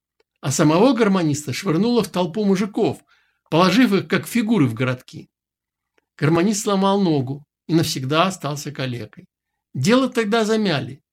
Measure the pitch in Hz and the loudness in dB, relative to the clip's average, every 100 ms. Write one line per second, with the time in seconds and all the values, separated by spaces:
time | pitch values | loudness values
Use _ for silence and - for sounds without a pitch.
0 | _ _ _ _ 147 127 165 165 254 226 | _ _ _ _ -4 0 2 4 4 4
1 | 202 190 160 139 - 123 196 160 233 240 | 2 2 0 -2 -6 -6 -2 0 0 0
2 | 196 180 180 214 202 185 214 226 175 117 | -2 -2 -4 -2 0 0 -2 -2 -2 -2
3 | _ _ _ _ - 156 185 202 233 190 | _ _ _ _ -2 2 4 4 4 2
4 | 147 196 - 233 214 220 127 113 127 127 | 0 -4 -2 -2 0 2 2 0 -4 -6
5 | - 143 - _ _ _ _ _ _ _ | -10 -20 -20 _ _ _ _ _ _ _
6 | _ - 147 170 226 202 214 196 196 202 | _ -4 0 2 2 0 -2 0 2 2
7 | 185 147 123 143 - _ - 160 - - | 2 0 -2 -8 -14 _ -2 0 0 -4
8 | 131 156 185 190 143 147 147 143 127 120 | -2 0 0 -2 -8 -8 -10 -8 -8 -8
9 | 104 - - _ _ _ _ - 143 254 | -12 -18 -20 _ _ _ _ -2 2 2
10 | 254 247 214 233 214 220 202 143 117 - | 2 -2 -2 0 0 0 0 -2 -6 -12
11 | _ | _